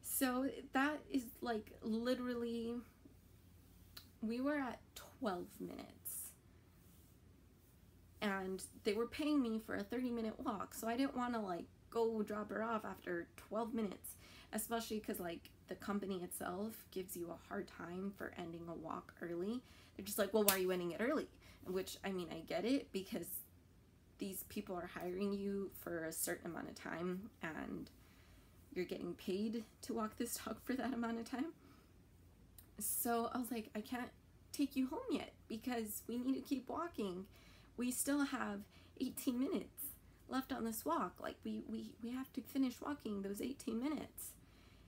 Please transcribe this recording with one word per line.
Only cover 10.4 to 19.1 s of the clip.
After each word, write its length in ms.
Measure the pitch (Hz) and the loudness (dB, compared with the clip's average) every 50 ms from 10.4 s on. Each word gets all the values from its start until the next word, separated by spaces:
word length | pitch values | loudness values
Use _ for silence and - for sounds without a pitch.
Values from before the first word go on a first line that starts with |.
| 262 262 220 185 185 - - | 0 0 0 0 -2 -4 -6
so 120 | - - | -4 -2
I 100 | 226 233 | 0 2
didn't 200 | 247 269 277 - | 2 2 2 2
wanna, 240 | 247 247 240 240 226 | 2 0 2 2 2
like, 240 | 214 190 175 170 - - - - - - | 2 0 -2 -2 -4 -8 -12 -20 -20 -4
go 340 | - 233 226 226 226 220 | 2 4 4 4 4 2
drop 280 | 208 214 208 214 208 208 | 2 0 0 -2 -2 -2
her 120 | 202 202 | 0 0
off 220 | 220 233 233 214 - | 2 2 2 0 0
after 440 | 202 190 - - 180 180 170 165 - - | -2 -6 -6 -4 -2 -2 -2 -2 -4 -10
twelve 360 | - - - 196 214 240 226 | -18 -10 -2 0 0 0 2
minutes, 440 | 233 226 220 190 - - - - - - - - - - - - | 2 0 0 0 -2 -6 -10 -12 -14 -12 -16 -18 -18 -18 -14 -4
especially 480 | - 220 - - 233 226 226 - 220 214 | -4 -2 0 2 0 0 0 0 -2 -2
'cause, 200 | 214 - 208 - | 0 0 -2 -2
like, 300 | 175 170 170 - - - - - - - | -2 -4 -4 -6 -8 -16 -20 -20 -8 -8
the 60 | 190 | -8
company 480 | - - - 196 202 202 190 196 180 | -6 -2 0 0 2 2 2 0 0
itself 600 | 175 180 - - - - 180 185 208 226 220 - - - | -2 -4 -4 -2 -2 -2 0 0 -2 -2 -4 -8 -14 -6
gives 260 | - 185 185 190 - | -4 -4 -4 -4 -4
you 140 | 180 170 170 | -6 -4 -4
a 180 | 170 170 - - | -6 -10 -6 -4
hard 180 | 196 202 - | -2 -2 -2
time 440 | - - - 175 165 175 185 190 196 | -4 -6 -10 -8 -6 -4 -2 -4 -4
for 240 | 202 - - - - | -4 -4 -6 -6 -4
ending 320 | - 175 165 170 170 170 175 | -6 -6 -6 -6 -6 -6 -6
a 60 | 165 | -6
walk 400 | 151 156 160 - 180 - - | -6 -4 -4 -4 -6 -6 -10